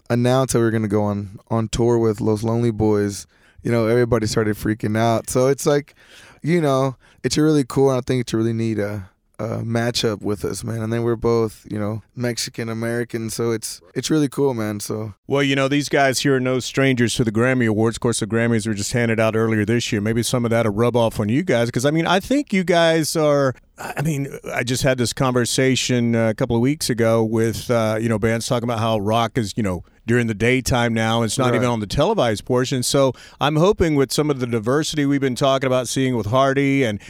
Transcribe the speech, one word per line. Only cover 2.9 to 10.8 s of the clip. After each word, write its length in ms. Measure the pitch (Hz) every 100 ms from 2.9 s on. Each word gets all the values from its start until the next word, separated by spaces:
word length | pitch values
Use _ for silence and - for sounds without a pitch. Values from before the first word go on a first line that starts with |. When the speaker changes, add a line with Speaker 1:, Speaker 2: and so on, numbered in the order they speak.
| 104 104 98 - _ _ _
Speaker 1:
you 80 | 120
know, 160 | 117 110
everybody 400 | 120 120 117 110
started 260 | - 107 101
freaking 400 | 110 107 107 110
out. 320 | 117 113 -
So 200 | 131 131
it's 180 | 139 156
like, 300 | 147 143 _ - - - -
you 200 | 147 175
know, 340 | 147 131 135 123 _ _
it's 120 | 131 -
really 280 | 156 151 127
cool, 240 | 139 135
and 80 | 127
I 40 |
think 180 | 123 127
it's 120 | 120
a 40 | 113
really 160 | 113
neat, 260 | 113 113 104
uh, 220 | 101 104 95 _ _ -
uh, 180 | 110 110
matchup 600 | 113 117 120 117 117 98
with 220 | 101 104
us, 180 | - 98
man. 180 | 110 113